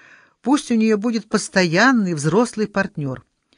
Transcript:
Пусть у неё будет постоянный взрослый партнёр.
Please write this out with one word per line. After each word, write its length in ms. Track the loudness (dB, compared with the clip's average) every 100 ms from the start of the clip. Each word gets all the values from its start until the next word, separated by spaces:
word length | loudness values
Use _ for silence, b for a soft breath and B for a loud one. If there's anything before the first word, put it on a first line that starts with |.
| b b b b
Пусть 300 | -2 0 0
у 40 |
неё 220 | 0 2 0
будет 300 | -2 -4 -4
постоянный 840 | -4 -2 0 2 2 4 2 0
взрослый 540 | -2 0 2 0 -2 -4
партнёр. 580 | -4 -6 -6 -8 -10 -16 _ _